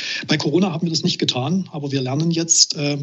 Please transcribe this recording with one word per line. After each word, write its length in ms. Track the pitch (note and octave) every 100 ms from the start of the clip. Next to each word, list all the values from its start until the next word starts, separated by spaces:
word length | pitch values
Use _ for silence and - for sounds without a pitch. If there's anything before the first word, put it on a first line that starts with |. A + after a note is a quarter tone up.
| - - -
Bei 120 | D#3
Corona 340 | D#3+ E3 G3
haben 160 | D#3+ E3+
wir 20 |
das 140 | D#3
nicht 160 | F3 -
getan, 500 | D3+ B2+ C3+ F#3+ F3+
aber 200 | D3+ C#3+
wir 100 | C3+
lernen 300 | B2+ C#3+ E3
jetzt, 440 | E3 E3 - - -
äh, 200 | C#3+ C#3+